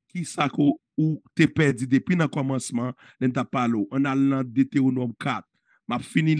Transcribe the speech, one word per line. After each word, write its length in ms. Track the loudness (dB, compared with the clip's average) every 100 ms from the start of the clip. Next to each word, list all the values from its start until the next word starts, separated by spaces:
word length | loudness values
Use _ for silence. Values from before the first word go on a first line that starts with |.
| _
ki 140 | -10 -8
sa 220 | -2 -2
ko 220 | 2 2 2 _ -2
ou 220 | 0 0 _ 2
te 80 | 2
pèdi 400 | 4 0 0 0
depi 320 | 0 2 0
nan 140 | 0
kòmansman, 640 | -2 -2 -4 -4 -4 -6 -8 -20 _
lè 80 | -2
n 60 | -2
ta 80 | -4
pale 320 | -2 0 0
ou. 80 | -2
An 160 | -2 0
al 140 | 2 2
nan 160 | 0 -2
Deutéronome 640 | 0 0 2 0 0 -4 -6
kat. 240 | -6 -6 -8 _ _ _ -6
M 80 |
ap 80 | -6
fini 320 | 0 0 2